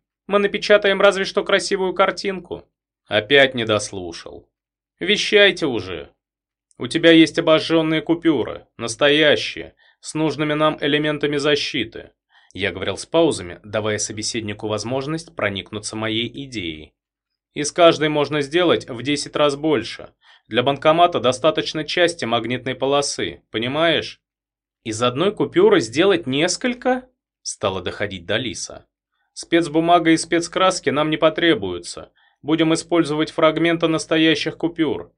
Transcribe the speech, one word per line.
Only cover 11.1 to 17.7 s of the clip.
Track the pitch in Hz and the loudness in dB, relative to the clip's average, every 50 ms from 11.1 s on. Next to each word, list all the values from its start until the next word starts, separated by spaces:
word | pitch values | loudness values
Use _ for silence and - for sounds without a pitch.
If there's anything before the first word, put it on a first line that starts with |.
| 151 147 - 147 147 143 | -2 -2 -2 -2 -2 0
защиты». | 139 151 147 147 - - - 131 107 - - - - - _ _ _ _ _ _ _ _ | 0 0 0 0 -2 -4 -4 -6 -6 -6 -10 -14 -16 -18 _ _ _ _ _ _ _ _
Я | - 92 98 98 | -8 -4 -4 -4
говорил | 90 95 87 101 95 | -4 -4 -6 -6 -6
с | - - | -8 -8
паузами, | - - 165 170 147 107 95 92 87 85 - - | -2 2 2 2 2 0 -2 -8 -12 -14 -16 -12
давая | 107 110 110 104 110 107 104 | -6 -4 -4 -2 -2 -2 -4
собеседнику | - - 107 110 104 - - 117 101 104 101 101 113 104 | -4 -6 -8 -8 -8 -6 -6 -6 -6 -6 -8 -8 -6 -4
возможность | 107 104 104 117 131 135 151 147 160 160 - - _ | -4 -4 -4 -4 -6 -4 -4 -6 -8 -8 -10 -12 _
проникнуться | - 110 101 98 95 - - 107 101 101 - 110 | -4 -4 -4 -4 -6 -10 -10 -12 -12 -10 -10 -8
моей | 110 110 110 110 113 117 127 123 135 139 | -6 -6 -4 -4 -4 -6 -6 -10 -14 -14
идеей. | 135 123 104 90 82 78 76 78 - _ _ _ _ _ _ _ _ _ _ _ _ _ | -12 -10 -10 -8 -8 -10 -12 -16 -20 _ _ _ _ _ _ _ _ _ _ _ _ _
«Из | - 147 - | -6 -6 -4